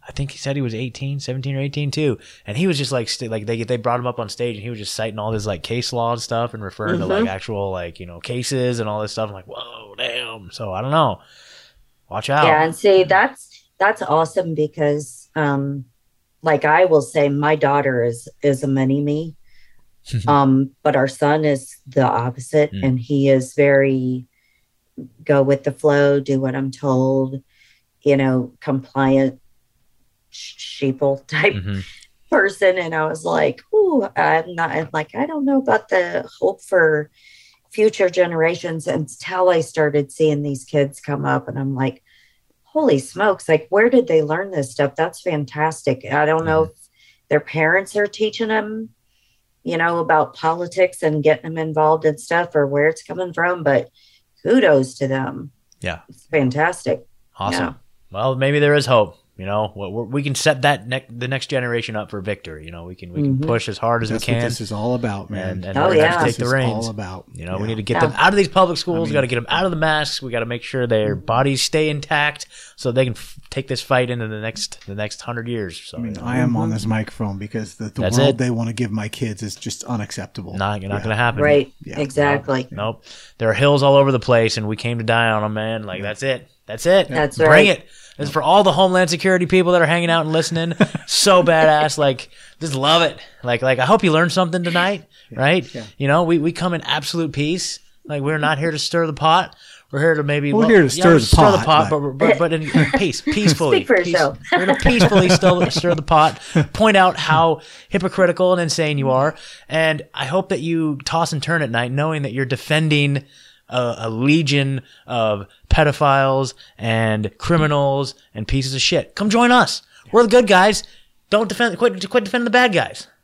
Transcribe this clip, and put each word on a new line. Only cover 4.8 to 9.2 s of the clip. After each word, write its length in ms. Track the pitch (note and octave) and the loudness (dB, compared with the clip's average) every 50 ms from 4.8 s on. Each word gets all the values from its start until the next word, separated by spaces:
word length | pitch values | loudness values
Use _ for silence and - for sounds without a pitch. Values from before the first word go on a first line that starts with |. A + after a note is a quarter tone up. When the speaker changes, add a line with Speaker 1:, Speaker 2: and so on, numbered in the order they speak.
Speaker 1:
just 120 | G#2 G2 - | -10 -10 -8
citing 260 | - A2 A2+ G2+ G#2+ | -6 -6 -6 -6 -6
all 100 | G#2 A2 | -6 -4
this, 160 | A2+ G#2+ G2+ | -4 -4 -4
like, 160 | G#2+ G2 E2+ D#2 | -4 -6 -6 -6
case 300 | - A#2 B2 B2 - - | -6 -6 -4 -4 -4 -4
law 180 | A#2+ A#2 A#2 | -2 -2 -2
and 100 | A#2+ A#2 | -2 -4
stuff, 320 | A2 - A#2+ A#2 A#2 A#2+ - | -6 -6 -4 -4 -4 -4 -6
and 120 | A2+ G#2+ | -10 -12
referring 340 | F#2+ - - A2+ - F3 E3+ | -12 -8 -6 -4 -4 -2 -2
to, 80 | E3+ | -2
like, 120 | - F#3 G3 | -2 0 0
Speaker 2:
Mm-hmm. 80 | A3+ A#3 | 0 -2
Speaker 1:
actual, 420 | - F#2+ - - A2+ G2+ G2+ G2 | -4 -8 -8 -8 -6 -4 -4 -4
like, 300 | F#2+ F#2 F2 E2+ E2+ - | -4 -6 -8 -10 -12 -14
you 60 | F#2 | -16
know, 120 | F2 F2 E2+ | -16 -16 -16
cases 600 | - - B2 B2 B2 - C#3+ C3 B2+ B2 B2 A#2 | -12 -8 -8 -6 -6 -4 -2 -2 -2 -2 -2 -2
and 80 | A2+ G#2+ | -4 -4
all 120 | G#2 G#2+ G#2+ | -4 -6 -6
this 100 | G#2+ - | -6 -6
stuff. 160 | - | -6